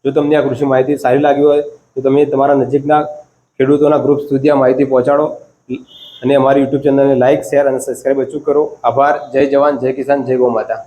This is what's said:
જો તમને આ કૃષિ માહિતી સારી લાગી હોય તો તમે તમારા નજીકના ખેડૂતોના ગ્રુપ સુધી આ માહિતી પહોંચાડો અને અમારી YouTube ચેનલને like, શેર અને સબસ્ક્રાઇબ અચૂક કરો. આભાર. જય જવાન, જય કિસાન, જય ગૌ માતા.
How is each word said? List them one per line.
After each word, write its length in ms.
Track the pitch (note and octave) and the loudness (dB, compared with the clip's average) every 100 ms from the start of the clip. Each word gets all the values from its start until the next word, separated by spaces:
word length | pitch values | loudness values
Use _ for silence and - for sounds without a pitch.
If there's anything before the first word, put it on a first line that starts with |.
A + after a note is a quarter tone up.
જો 60 | C#3 | -2
તમને 260 | D3 D3 D3+ | -2 0 0
આ 80 | C3+ | 0
કૃષિ 180 | B2 | -2
માહિતી 320 | C#3 C3 C3 C#3+ | 0 0 0 -2
સારી 280 | B2+ C3+ D3 | 0 0 2
લાગી 220 | C#3+ D3 | 2 2
હોય 160 | D3 D3 - _ | 2 -2 -14 _
તો 40 | C3+ | -4
તમે 260 | C3+ C#3+ D3 | 0 2 0
તમારા 280 | C3+ C#3 | 0 2
નજીકના 480 | C#3 B2 C#3+ C#3+ D3+ D3 - - _ _ - | 2 0 -2 0 0 -2 -12 -20 _ _ -4
ખેડૂતોના 400 | C3 C#3+ D3 D3 | 0 2 2 2
ગ્રુપ 160 | C3 C#3+ - | 0 -2 -2
સુધી 220 | C3+ C#3+ | -2 0
આ 100 | C#3+ | 2
માહિતી 220 | B2+ B2+ | 2 2
પહોંચાડો 420 | C3+ B2+ B2 C#3+ D3+ - - _ _ B2+ - - - - | 0 0 2 0 -2 -6 -20 _ _ -14 -14 -20 -20 -6
અને 120 | B2+ | 0
અમારી 280 | C#3 C3 C#3 | 2 4 2
YouTube 200 | C3+ C#3 | 0 0
ચેનલને 360 | C#3+ C#3 C#3 C3 | 0 2 2 2
like, 180 | B2+ C#3+ | 2 0
શેર 220 | - C#3+ C#3 | 0 0 0
અને 140 | B2+ | -2
સબસ્ક્રાઇબ 400 | C3+ A#2+ - C#3 | -6 -6 -2 -2
અચૂક 240 | C3 D3 | -4 -6
કરો. 200 | D3 D3 D3+ - | -2 -2 -2 -2
આભાર. 300 | A#2+ A#2 C#3+ D3+ - | -2 0 0 0 -4
જય 140 | C3+ C#3 | -2 0
જવાન, 280 | C#3 C#3+ C3+ | 2 0 0
જય 140 | C3 | -4
કિસાન, 320 | C3 C3+ C#3+ | -4 -2 -2
જય 120 | B2 B2+ | 0 0
ગૌ 140 | B2 | 0
માતા. 300 | A2+ G#2+ A2 | 0 -4 -8